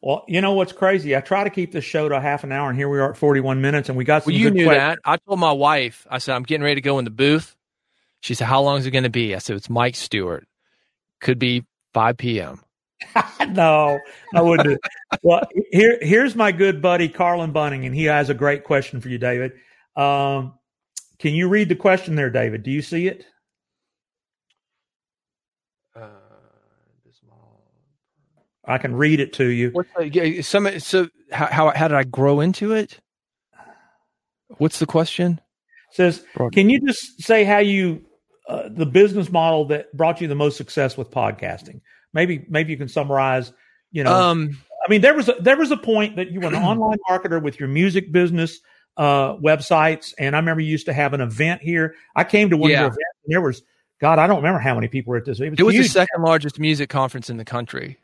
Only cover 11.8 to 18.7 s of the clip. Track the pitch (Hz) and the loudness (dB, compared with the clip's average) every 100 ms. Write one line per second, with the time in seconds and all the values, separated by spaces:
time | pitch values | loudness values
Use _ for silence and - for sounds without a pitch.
11.8 | _ - 113 120 120 113 78 65 _ _ | _ -2 0 0 -4 -4 -6 -14 _ _
12.8 | _ _ - - - - 285 190 165 156 | _ _ -6 -4 -4 -6 -6 0 2 4
13.8 | 151 143 - - - 175 170 170 143 135 | 2 -2 -6 -20 -4 0 2 4 2 0
14.8 | - - - - 170 170 - 180 208 180 | -4 -16 -10 0 2 2 2 -6 0 4
15.8 | 220 233 156 208 269 226 208 170 196 165 | 4 4 2 2 2 2 0 2 0 2
16.8 | 175 175 170 - 180 175 165 151 147 139 | 0 0 0 0 0 0 -2 -2 -2 -4
17.8 | 131 131 156 147 139 131 143 143 - | -6 -2 0 2 0 0 0 -2 0